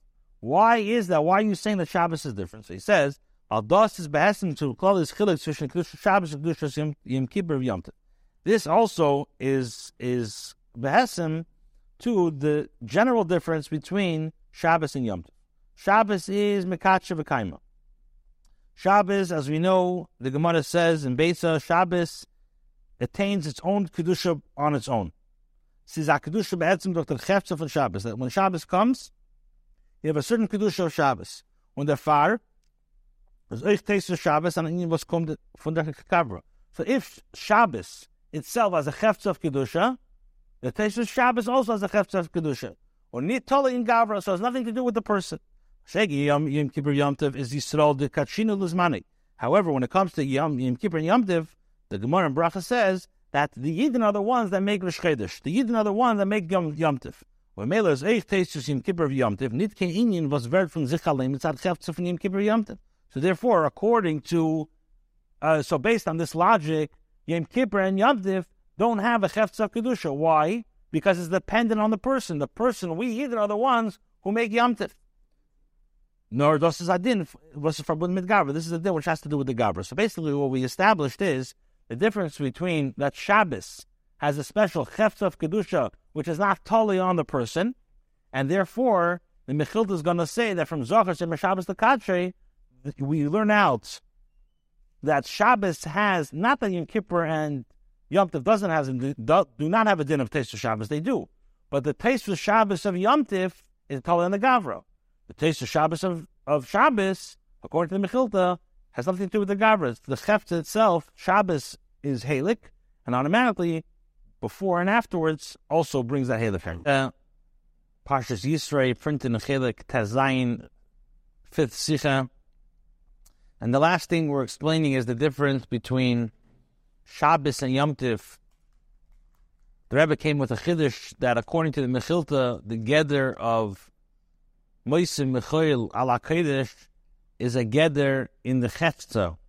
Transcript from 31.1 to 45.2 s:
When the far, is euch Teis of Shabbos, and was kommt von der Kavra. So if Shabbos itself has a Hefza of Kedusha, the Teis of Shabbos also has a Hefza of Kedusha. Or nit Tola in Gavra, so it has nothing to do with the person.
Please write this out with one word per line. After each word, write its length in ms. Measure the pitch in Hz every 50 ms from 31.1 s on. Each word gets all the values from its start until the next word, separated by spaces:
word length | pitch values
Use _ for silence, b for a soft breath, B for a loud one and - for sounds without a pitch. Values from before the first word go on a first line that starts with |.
| 123 - 87 - - - - _ _ _ _ _ _
When 120 | 139 143
the 100 | 147 143
far, 440 | - - 151 151 147 151 180 226 233 - _ _ _ _ _ _ _ _ _ _ _ _ _ _ _ _ _ _ _ _ _
is 120 | - 113
euch 200 | 135 202 208 -
Teis 280 | - - 208 196 - -
of 100 | 180 -
Shabbos, 360 | - 175 147 151 165 180 -
and 340 | 180 160 156 170 180 175 165
was 140 | 165 156 -
kommt 320 | - 170 165 165 156 151 - _ _ - -
von 160 | - 156 160
der 100 | 165 151 156 143 - - -
Kavra. 300 | 185 170 160 113 92 - - _ _ _ _ _
So 100 | _ - -
if 380 | - 262 247 - - - - - _
Shabbos 760 | - - - - 208 220 233 185 123 101 87 - - - - - _ _ _ _
itself 420 | - 151 - - - 240 220 196 180
has 140 | 160 135 147
a 40 |
Hefza 340 | - - 214 220 196 - -
of 140 | 202 170 -
Kedusha, 580 | - 156 131 139 135 - - 165 196 247 254 - _ _ _ _ _ _ _ _ _ _ _ _
the 120 | - 123
Teis 260 | - - 214 214 196 233
of 100 | 233 -
Shabbos 380 | - 262 247 254 240 247 196
also 260 | 240 247 269 233 220
has 100 | 226 196 202
a 40 | -
Hefza 300 | - 208 190 - - 185
of 140 | 170 -
Kedusha. 420 | - 175 160 151 131 - 131 101 87 _ _ _ _ _ _ _
Or 100 | - 120
nit 240 | 139 185 247 254 -
Tola 240 | - 269 277 269 262
in 160 | 247 247 226
Gavra, 340 | 226 233 233 233 214 214 196
so 100 | - 202
it 20 | 190
has 60 | 175
nothing 240 | 220 247 240 262 233
to 80 | 233
do 100 | 214 254
with 120 | 254 247 208
the 80 | 226
person. 360 | - - 208 196